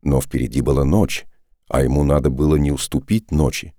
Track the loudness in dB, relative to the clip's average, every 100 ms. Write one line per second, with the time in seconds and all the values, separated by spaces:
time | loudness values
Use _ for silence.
0 | 0 -2 0 -4 -4 -2 0 0 2 2
1 | 0 -2 -12 -20 _ _ _ -2 0 2
2 | 2 2 0 0 2 2 2 -2 -4 -6
3 | -2 -4 -2 0 0 -2 -12